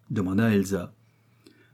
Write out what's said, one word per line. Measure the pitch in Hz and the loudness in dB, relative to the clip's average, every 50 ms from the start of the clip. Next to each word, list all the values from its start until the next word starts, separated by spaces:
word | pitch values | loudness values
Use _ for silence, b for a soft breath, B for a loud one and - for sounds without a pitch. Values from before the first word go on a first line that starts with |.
| _ - | _ -6
demanda | 113 107 92 92 95 104 117 113 | -4 -4 -2 0 0 2 2 4
Elsa. « | 104 101 95 95 98 90 87 - - _ b b b b b b b b b b b b b b | 2 2 2 0 -2 -4 -6 -8 -14 _ b b b b b b b b b b b b b b